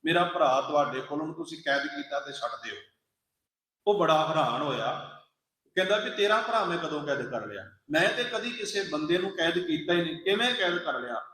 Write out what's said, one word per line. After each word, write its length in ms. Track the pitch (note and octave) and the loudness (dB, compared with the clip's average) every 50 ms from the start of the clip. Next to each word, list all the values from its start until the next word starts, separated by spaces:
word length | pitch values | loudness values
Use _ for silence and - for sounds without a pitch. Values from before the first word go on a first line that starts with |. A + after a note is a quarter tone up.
| - | 2
ਮੇਰਾ 200 | D#3+ E3 F3 F3 | 4 4 4 4
ਭਰਾ 360 | F3 - - D#3 C3+ B2+ C#3 | 2 4 4 4 6 6 4
ਤੁਹਾਡੇ 400 | C#3 C3+ D3+ D3 C#3+ C3 B2 C3 | 2 2 2 2 2 2 0 -6
ਕੋਲ, 200 | C3 - D3 D3 | -6 -4 -4 -4
ਉਹਨੂੰ 140 | D#3 D#3 D#3+ | -4 -4 -6
ਤੁਸੀਂ 240 | E3 D#3+ - D#3+ D#3+ - | -8 -10 -10 -10 -6 0
ਕੈਦ 220 | C#3+ C#3 C#3+ C#3 | 0 0 2 0
ਕੀਤਾ 340 | D3 D3 C#3+ C#3+ - C#3+ - | -2 -6 -8 -8 -4 -4 -6
ਤੇ 120 | C#3+ C#3 | -4 -6
ਛੱਡ 180 | C#3 - A#2 - - - - | -8 -6 -6 -6 -6 -6 -10
ਦਿਓ।" 100 | G#2+ G#2 G#2 - _ _ _ _ _ _ _ _ _ _ _ _ _ _ _ _ _ _ _ _ | -10 -12 -12 -14 _ _ _ _ _ _ _ _ _ _ _ _ _ _ _ _ _ _ _ _
ਉਹ 140 | G#3 G#3 F3+ | 2 2 4
ਬੜਾ 260 | E3+ D#3 D#3+ D#3 D#3 | 4 4 4 4 4
ਹੈਰਾਨ 360 | C#3+ D#3+ D#3 C#3+ A#2+ A#2+ B2+ | 2 2 2 2 2 0 -2
ਹੋਇਆ, 480 | D3 D3 B2+ A#2+ A2 A#2+ D#3 - - - - - _ _ _ _ _ _ _ _ _ _ _ | -2 -2 -2 -2 -2 -4 -4 -4 -8 -14 -16 -20 _ _ _ _ _ _ _ _ _ _ _
ਕਹਿੰਦਾ 220 | F#3 F#3 F#3+ G#3 | 0 2 2 2
ਵੀ 140 | G#3+ - B3 | 0 0 -4
"ਤੇਰਾ 300 | - - G3+ G3+ G#3+ A3+ | 0 0 4 4 4 2
ਭਰਾ 240 | A#3 A#3 A3+ A3 G3 | 2 2 0 0 2
ਮੈਂ 140 | F3 E3+ E3+ | 2 -2 -2
ਕਦੋਂ 240 | E3 D3+ D3+ D3 | -2 -4 -4 -4
ਕੈਦ 280 | C#3+ C#3+ C#3 B2 - - | -2 -2 -2 -2 -2 -4
ਕਰ 160 | A#2 A2+ G#2 | -6 -6 -6
ਲਿਆ? 240 | G#2+ G2+ G2 F#2 - - _ _ - | -6 -10 -12 -12 -14 -20 _ _ 0
ਮੈਂ 180 | D3 D#3+ F3+ G#3+ | 2 4 4 4
ਤੇ 160 | - B3 A#3+ | 2 0 -4
ਕਦੀ 260 | - A#3+ A3 A3+ A#3+ | -2 -2 -4 -4 -4
ਕਿਸੇ 320 | A3 G#3 G3+ - G3+ G3+ | -6 -6 -8 -4 -4 -4
ਬੰਦੇ 360 | F#3+ D#3+ D3+ D3+ D#3 D#3 F3 F#3 | -2 -2 -2 -4 0 0 2 2
ਨੂੰ 120 | F#3 G3 | 0 -2
ਕੈਦ 280 | - F3 E3 E3 E3 F3+ | -2 0 0 2 2 0
ਕੀਤਾ 340 | F3+ E3+ D#3 D3 - F3 | 0 0 -2 -2 2 2
ਹੀ 100 | F3 F3 | 2 2
ਨਹੀਂ, 140 | E3+ D#3+ D3+ | 2 0 -4
ਕਿਵੇਂ 380 | E3 - F#3 G3+ A3 A#3 B3 B3 | -4 0 0 0 2 2 0 0
ਕੈਦ 240 | A#3 F#3+ F3 F3 F3 | 0 0 0 0 -2
ਕਰ 220 | E3+ D#3 C3+ B2+ | -2 -4 -4 -4
ਲਿਆ?" 220 | B2 A#2+ A#2+ G#2+ - - | -6 -6 -6 -8 -8 -10